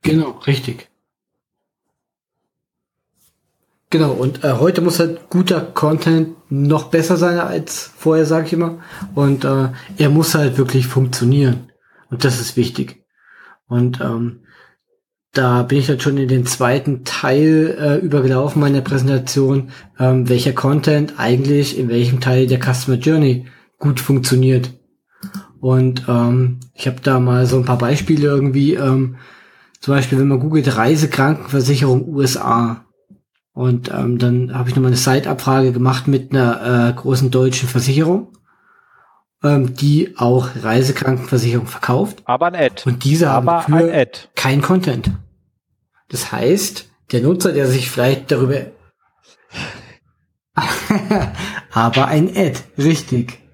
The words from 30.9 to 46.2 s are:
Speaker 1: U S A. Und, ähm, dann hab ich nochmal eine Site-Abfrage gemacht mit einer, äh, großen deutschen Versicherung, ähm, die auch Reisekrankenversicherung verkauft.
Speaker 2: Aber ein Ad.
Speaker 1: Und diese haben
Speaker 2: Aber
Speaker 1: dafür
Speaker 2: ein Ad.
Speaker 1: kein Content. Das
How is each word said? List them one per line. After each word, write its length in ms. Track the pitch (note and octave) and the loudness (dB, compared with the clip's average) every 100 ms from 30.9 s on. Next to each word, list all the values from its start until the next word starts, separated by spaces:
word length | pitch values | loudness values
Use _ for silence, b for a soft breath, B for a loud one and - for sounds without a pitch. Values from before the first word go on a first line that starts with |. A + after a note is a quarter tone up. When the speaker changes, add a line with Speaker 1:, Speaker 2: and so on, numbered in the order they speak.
| D3+ D3+ - C3+ D3 - C#3 B2+ C#3 C#3 B2+ B2+ | 2 0 0 0 0 -2 -2 2 2 2 2 0
Speaker 1:
U 120 | C#3+ | -2
S 120 | C3+ - | -2 -2
A. 480 | A#2+ A#2 A#2 A#2 _ _ _ - _ _ _ | -2 0 0 -4 _ _ _ -20 _ _ _
Und, 380 | - B2+ B2 B2 | -4 0 0 -2
ähm, 260 | - A#2+ B2 | -4 -2 0
dann 400 | B2 B2 B2 B2+ | 2 0 -2 -4
hab 100 | B2 | -2
ich 80 | C3+ | 0
nochmal 140 | B2+ | 2
eine 80 | B2 | 2
Site-Abfrage 760 | - C3+ - C#3 - C3+ C3 | 2 0 0 -4 0 2 2
gemacht 360 | B2 B2+ C3 - | 2 0 0 0
mit 240 | C#3 C3 | -2 0
einer, 580 | C3+ A#2+ A#2 A2+ B2 A#2+ | 0 0 0 0 2 2
äh, 40 | |
großen 360 | B2 C3+ C3 C3 | 0 -2 0 2
deutschen 400 | C3 B2+ B2+ B2+ | 2 2 0 -2
Versicherung, 640 | B2+ B2+ C3+ D#3+ F#3+ - b b b b b b b b b b _ | -2 0 2 2 0 -4 b b b b b b b b b b _
ähm, 320 | D3 C#3+ B2+ B2+ | 0 2 0 0
die 400 | C#3+ D3 - - | 2 2 0 -2
auch 320 | A#2+ B2+ B2 A#2+ | 2 2 0 -6
Reisekrankenversicherung 1040 | G#2+ A#2 C3 C3+ C3+ C3 B2 B2+ A#2+ A#2+ A2+ | 0 0 2 0 -2 -2 0 0 0 -2 -4
verkauft. 560 | - - B2+ G#3 - - | -8 -2 0 -2 -6 -4
Speaker 2:
Aber 220 | B2+ E3+ | 0 0
ein 80 | F3 | 0
Ad. 260 | C3+ - C3+ | -2 -2 -4
Speaker 1:
Und 160 | B2 | -2
diese 260 | C#3 D#3 E3 | 0 2 2
haben 180 | C3 C3 | 2 2
Speaker 2:
Aber 200 | E3+ D3+ | 0 2
Speaker 1:
dafür 220 | D#3 E3+ | 2 4
Speaker 2:
ein 80 | D#3 | 2
Ad. 180 | B2 - - | -2 -4 -12
Speaker 1:
kein 300 | - C3+ C#3 | -6 0 0
Content. 480 | C#3+ F#3 F3+ B2 - - - _ _ _ _ _ _ _ _ | 2 0 0 -2 -4 -6 -12 _ _ _ _ _ _ _ _
Das 220 | B2 | -12